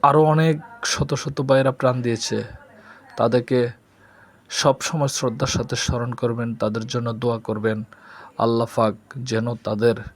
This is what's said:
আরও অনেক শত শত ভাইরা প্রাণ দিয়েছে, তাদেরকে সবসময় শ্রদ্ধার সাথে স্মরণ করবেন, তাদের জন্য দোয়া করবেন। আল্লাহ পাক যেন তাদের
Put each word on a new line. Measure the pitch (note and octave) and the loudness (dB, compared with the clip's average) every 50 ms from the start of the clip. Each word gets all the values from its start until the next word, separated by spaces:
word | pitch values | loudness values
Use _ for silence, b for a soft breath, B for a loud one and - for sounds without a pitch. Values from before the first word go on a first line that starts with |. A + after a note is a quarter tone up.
| - C#3+ | 4 6
আরও | C#3+ D#3 D#3 D#3 D#3 | 6 6 6 6 4
অনেক | D#3 D#3+ D#3+ D#3+ D#3 - - - - - - - | 4 4 2 2 0 -4 -14 -16 -8 -4 -4 -2
শত | - C3+ C#3 D3 C3+ | -2 -2 -4 -4 -6
শত | - C#3+ C#3 - C#3 C3+ | -4 -8 -6 -4 0 2
ভাইরা | C3+ C3+ C3+ C3+ C3 - | 4 4 4 2 0 2
প্রাণ | - B2+ B2 B2+ A#2+ | 0 0 2 2 0
দিয়েছে, | A#2+ A#2 A2 - - A2 G#2+ A2 - - - - - - B B B B B B B B | -2 -2 -2 -2 -4 -4 -4 -4 -6 -12 -18 -20 -20 -20 B B B B B B B B
তাদেরকে | - A2+ A#2 A#2 B2 A#2+ - C3+ B2 A#2+ A#2+ - _ _ b b b b b b b b b b b b b - - | 0 2 4 4 2 2 2 0 0 0 0 -4 _ _ b b b b b b b b b b b b b -6 0
সবসময় | - D3+ C3+ - - - - D#3+ C#3+ C3+ - | 2 2 2 2 -2 -4 -2 0 -2 -2 -2
শ্রদ্ধার | - - B2+ A2+ C#3 C#3 C3 - | -2 -2 -2 -2 -2 -4 -2 -2
সাথে | - - - - A#2+ - | -2 -2 -2 -4 -4 -2
স্মরণ | - C3 A#2+ A#2+ B2 B2 - | -2 -2 -2 -2 -4 -4 -2
করবেন, | - A#2 A#2 A#2 A#2 A#2 A2+ A2 | -2 -2 -2 -2 -4 -6 -4 -2
তাদের | A#2 A2 G#2+ A#2 A2 B2 B2+ | -2 -2 -2 -2 -6 -4 -4
জন্য | B2 A#2 A#2 A2+ A2 | -4 -2 -4 -4 -2
দোয়া | A2+ A#2+ A#2 A2+ A2 | -2 -2 -2 -2 -4
করবেন। | - A2 G#2+ G#2 A2 A2 G#2+ G#2+ - B B B B B B B B B - A2+ | -6 -6 -2 0 0 0 0 -6 -10 B B B B B B B B B 0 0
আল্লাহ | A#2 A#2 A#2 A#2 A#2 - | 2 2 2 0 0 0
পাক | - A2+ A2 G#2+ - _ _ - C3 B2 B2+ | 2 2 2 0 -4 _ _ -14 -12 -6 -4
যেন | A#2 A2 A2+ A#2+ A#2+ A2+ _ | -2 -2 -2 -2 -6 -6 _
তাদের | A2 G#2+ G#2 A2+ A#2 A2+ A2+ G#2+ - - | -4 -2 2 4 2 2 2 -4 -14 -18